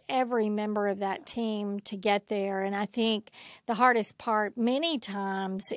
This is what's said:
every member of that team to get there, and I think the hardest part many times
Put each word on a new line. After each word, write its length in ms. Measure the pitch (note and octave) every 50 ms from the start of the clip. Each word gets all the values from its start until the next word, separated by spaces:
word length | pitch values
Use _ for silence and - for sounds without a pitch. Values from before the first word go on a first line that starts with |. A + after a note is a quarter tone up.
| - -
every 400 | C4 B3+ B3+ A#3 B3 A#3 G#3+ G#3+
member 400 | G#3 G#3 G#3 G#3+ G#3 G#3 G3+ G3+
of 120 | G3 G3
that 260 | G3+ G3 F#3+ F#4 -
team 540 | - - A#3 A#3 A3 G#3+ G#3 G#3 G3+ G3+ G3+
to 180 | - - G#3+ F#3+
get 300 | F#3 G#3+ G3+ G3+ G3+ -
there, 340 | G#3+ G3+ G3 G3 G3 F#3+
and 120 | F#3+ G3 G3+
I 120 | G3+ G#3
think 440 | G3+ - A#3+ A3+ A3+ A3 G3+ - - - - - - - - _
the 80 | - A#3
hardest 420 | F#3+ B3 B3+ A#3+ A3+ G3+ - -
part 400 | - - A#3 A3 G#3+ G#3+ G3+ -
many 420 | A#3+ A3+ A#3+ B3+ C#4 E4 E4+ D#4 A#3
times 720 | - G#3+ G3 G3+ G3 G3 F#3+ F#3+ F#3+ F#3+ F#3+ F#3+ - - -